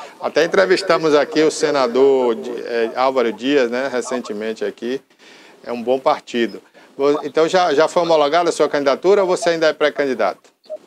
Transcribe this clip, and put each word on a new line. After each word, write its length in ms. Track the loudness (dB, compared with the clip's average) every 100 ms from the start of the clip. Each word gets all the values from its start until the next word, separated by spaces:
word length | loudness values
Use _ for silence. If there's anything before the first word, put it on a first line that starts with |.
| -18 -12
Até 240 | -4 0
entrevistamos 720 | 2 2 2 2 2 0 2 2
aqui 260 | 2 2
o 80 | 0
senador, 840 | 0 -2 0 0 2 4 4 0 -2 -6 -10 -6
eh, 260 | -4 -2
Álvaro 380 | 0 0 0 -2
Dias, 400 | -2 -2 0 0
né, 160 | -2 -4
recentemente 800 | -6 -6 -8 -8 -8 -8 -6 -8
aqui. 360 | -8 -8 -8 -10 _ -20 -20 -20 -18
É 80 | -12
um 100 | -8
bom 160 | -4 -2
partido. 640 | 0 -2 -4 -4 -4 -4 -18 -20 -18 -4
Vo-, 280 | -2 0 -2
então 220 | 0 2
já, 260 | 2 2
já 140 | 2 2
foi 160 | 2
homologada 460 | 2 2 4 2 0
a 20 |
sua 160 | 0 0
candidatura 540 | 0 0 0 2 2
ou 60 | 2
você 240 | 0 0
ainda 160 | 2 2
é 60 |
pré-candidato? 760 | 2 0 0 -2 -2 -2 -4 _ _ -16 -16